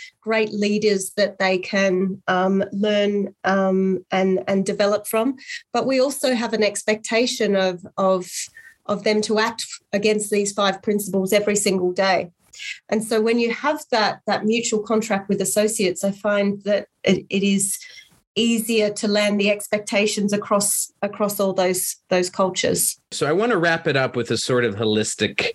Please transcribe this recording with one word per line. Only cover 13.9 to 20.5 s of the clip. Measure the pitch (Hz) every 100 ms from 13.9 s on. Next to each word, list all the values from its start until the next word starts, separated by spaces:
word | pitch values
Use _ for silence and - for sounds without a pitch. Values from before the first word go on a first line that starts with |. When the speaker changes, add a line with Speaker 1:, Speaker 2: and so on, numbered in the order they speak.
Speaker 1:
that, | 233 202 - -
that | - 214
mutual | 233 - 214
contract | - 220 214 196 196
with | 180
associates, | 160 214 214 214 180 -
I | 202
find | 196 208 202 202 202
that | 196 208 - _
it, | - 185 -
it | 196
is | 196 196 - - - - - _ _ -
easier | 233 233 226 226 208
to | 208 208
land | 208 208 202
the | 202
expectations | 202 - 208 208 208 208 208 196
across, | 202 -